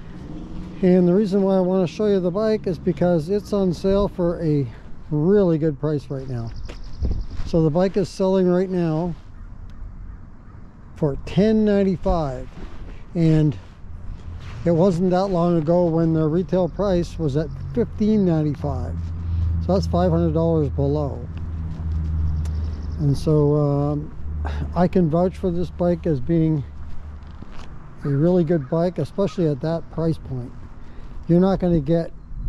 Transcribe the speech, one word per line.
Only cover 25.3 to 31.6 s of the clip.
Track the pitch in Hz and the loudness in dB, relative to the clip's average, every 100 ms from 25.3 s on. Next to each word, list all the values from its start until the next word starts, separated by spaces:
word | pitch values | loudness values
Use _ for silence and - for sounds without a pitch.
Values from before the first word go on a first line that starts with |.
| - | 0
for | 190 | -2
this | 170 165 | -2 -2
bike | - 175 175 170 | -2 0 0 0
as | 143 | -2
being | 123 165 160 156 120 - - - - - - - - - - - - - 147 | 2 2 2 0 -2 -10 -6 -6 -6 -12 -14 -14 -12 -10 -10 -12 -14 -8 -2
a | |
really | 139 165 185 | 2 4 4
good | 160 170 131 | 4 0 0
bike, | 165 175 175 | 0 0 -2
especially | 139 - 196 - 165 | -6 0 -2 2 0
at | 139 | 0
that | 156 165 - | -2 -4 -6
price | - 165 156 | -2 -2 -2
point. | - 131 120 - - - - - - - - | -6 -8 -8 -12 -14 -14 -14 -12 -12 -12 2
You're | 170 | 4
not | 190 190 | 4 2